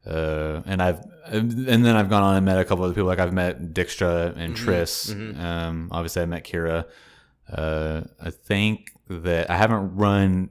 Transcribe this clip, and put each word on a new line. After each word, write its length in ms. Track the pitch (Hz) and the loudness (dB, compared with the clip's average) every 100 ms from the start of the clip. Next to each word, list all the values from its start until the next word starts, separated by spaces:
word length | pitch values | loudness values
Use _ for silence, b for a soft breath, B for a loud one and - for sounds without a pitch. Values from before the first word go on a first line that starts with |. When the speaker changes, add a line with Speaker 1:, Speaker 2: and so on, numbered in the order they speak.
| - | -4
Speaker 1:
Uh, 560 | 80 80 78 78 76 76 | -4 -2 -2 -4 -6 -4
and 160 | 95 | 0
I've, 180 | 90 82 - - - | 0 0 -8 -20 -6
and 240 | 110 113 | -2 -2
then 340 | 117 131 117 120 113 | -2 2 4 6 6
I've 140 | 98 | 4
gone 120 | 104 | 4
on 140 | 98 95 | 4 4
and 80 | |
met 140 | 95 92 | 4 4
a 60 | |
couple 200 | 90 92 | 2 0
other 80 | 92 | 0
people. 120 | 90 92 | 0 0
Like, 100 | 90 | 2
I've 120 | 90 | 0
met 400 | 92 90 - 82 | 0 -2 -4 -6
Dijkstra 640 | 80 87 - 90 85 85 71 | -4 -4 0 0 2 -2 -4
and 180 | 82 | -8
Speaker 2:
Mm-hmm, 140 | 80 117 | -4 0
Speaker 1:
Triss. 460 | 87 82 - - | 0 0 -4 -6
Speaker 2:
mm-hmm. 260 | 101 110 78 | -8 -10 -8
Speaker 1:
Um, 480 | 87 85 82 82 85 | -6 -4 -4 -6 -6
obviously 300 | 85 82 - | -6 -4 -2
I 40 | 85 | -2
met 180 | 85 | -4
Kira. 400 | - 87 82 82 82 B B B B B - | -6 -4 -2 -2 -4 B B B B B -12
Uh, 520 | - 78 78 78 78 - _ | -6 -4 -2 -4 -6 -8 _
I 100 | 85 | -12
think 600 | - - 101 107 107 - _ _ | -12 -4 0 2 0 -8 _ _
that 400 | 90 87 85 - | -6 -2 0 0
I 60 | 87 | 2
haven't 380 | 110 113 98 92 | 2 2 -2 0
run 540 | 104 101 98 92 92 | 2 4 4 2 -2